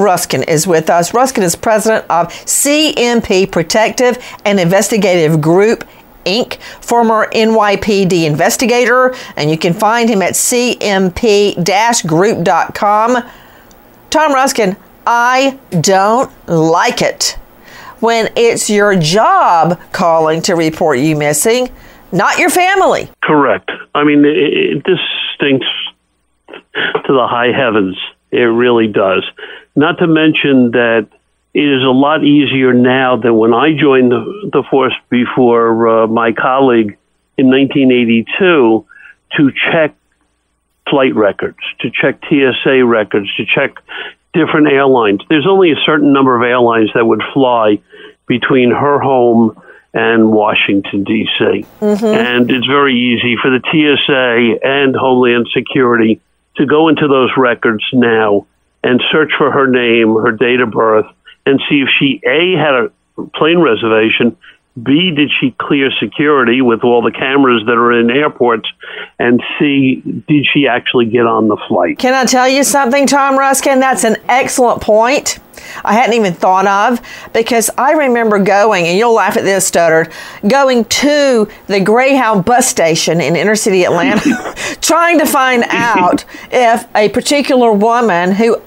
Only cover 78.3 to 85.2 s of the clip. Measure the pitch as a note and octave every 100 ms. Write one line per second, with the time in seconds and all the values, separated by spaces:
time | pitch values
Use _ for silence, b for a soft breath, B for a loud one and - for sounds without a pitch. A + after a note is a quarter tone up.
78.3 | G#3 G3 G3 A3 G3 E3 F3+ A#3+ A3+ F#3+
79.3 | A3 F#3 G3 - F3+ E3+ D#3+ E3 B B
80.3 | B G3+ C4+ C4+ B3 A3 - C#4+ D4 C#4
81.3 | A#3+ G#3+ B B G3 G3 A3+ C4+ C#4 A3+
82.3 | G#3+ F3 B3 A#3+ - E3 E3 - E3 C#3
83.3 | E3 F#3 G#3+ A3 F#3+ D3+ E3 C4 - -
84.3 | A#3 - - B D4+ - D#4+ E4+ E4